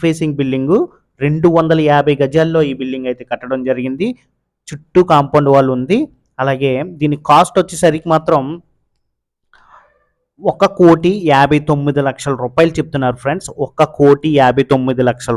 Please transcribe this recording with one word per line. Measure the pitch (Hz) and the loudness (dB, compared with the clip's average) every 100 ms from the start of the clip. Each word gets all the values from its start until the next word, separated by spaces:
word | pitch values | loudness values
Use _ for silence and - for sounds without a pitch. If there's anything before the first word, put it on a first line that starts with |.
ఫేసింగ్ | 165 160 156 139 | -2 -2 -4 -4
బిల్డింగ్ | 135 131 135 214 349 _ _ - | -4 -2 0 0 -2 _ _ -6
రెండు | 143 156 165 165 | -2 0 2 2
వందల | 160 160 151 | 2 2 2
యాభై | 143 143 139 | 2 2 0
గజాల్లో | 135 156 160 165 147 | 0 0 0 0 -2
ఈ | 131 | -4
బిల్డింగ్ | 131 131 127 | -8 -6 -6
అయితే | 123 123 | -8 -8
కట్టడం | 120 123 131 127 | -10 -6 -6 -4
జరిగింది. | 123 131 135 226 247 _ _ _ _ - | -4 -4 -6 -6 -8 _ _ _ _ -18
చుట్టూ | 147 _ 180 180 | -18 _ 0 2
కాంపౌండ్ | 147 143 147 139 139 | 2 2 2 4 4
వాల్ | 131 127 | 2 -2
ఉంది. | 131 226 302 _ _ - | -2 -2 -4 _ _ -6
అలాగే | 135 135 135 127 180 156 | -4 -2 -2 -4 -6 -4
దీని | 147 147 - | -4 -2 2
కాస్ట్ | 151 180 185 | 2 2 0
వచ్చేసరికి | 180 165 170 160 170 | -4 0 0 0 0
మాత్రం | 160 165 151 135 170 _ _ _ _ _ _ _ _ _ _ _ _ _ _ _ _ _ _ | -2 0 -2 -2 -10 _ _ _ _ _ _ _ _ _ _ _ _ _ _ _ _ _ _
ఒక | 190 - 196 196 | -6 -2 0 4
కోటి | 175 165 175 202 160 | 4 4 2 -2 2
యాభై | 139 143 151 151 | 2 4 2 0
తొమ్మిది | 147 143 139 139 | -2 -2 -2 -2
లక్షల | - 143 131 | -4 -6 -6
రూపాయలు | 123 156 165 160 | -4 0 0 0
చెప్తున్నారు | 156 143 127 123 | -6 -4 -4 -4
ఫ్రెండ్స్, | 139 180 - - 139 | -6 -6 -8 -10 -6
ఒక | - 151 - | -2 -2 2
కోటి | 143 143 156 143 | 4 4 2 2
యాభై | 127 127 131 | 2 2 0
తొమ్మిది | 135 127 131 123 | 0 -2 0 -2
లక్షల | 117 - | -2 -4